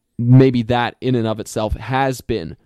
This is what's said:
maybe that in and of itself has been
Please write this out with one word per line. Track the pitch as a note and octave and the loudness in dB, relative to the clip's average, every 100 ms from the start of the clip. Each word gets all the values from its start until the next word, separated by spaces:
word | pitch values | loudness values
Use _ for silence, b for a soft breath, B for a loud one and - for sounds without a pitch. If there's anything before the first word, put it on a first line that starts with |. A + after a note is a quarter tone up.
| _ - | _ -4
maybe | A#2+ B2+ C3+ B2 | 6 8 8 2
that | A2+ A#2+ A#2 - | -2 -2 -4 -6
in | B2 B2+ | -4 -2
and | A2 | -2
of | A2 | -6
itself | G#2 - A2 - | -8 -6 -6 -6
has | G#2+ C3 C3+ B2+ | -6 -4 -2 -4
been | - A2+ D#2+ - | -8 -8 -8 -16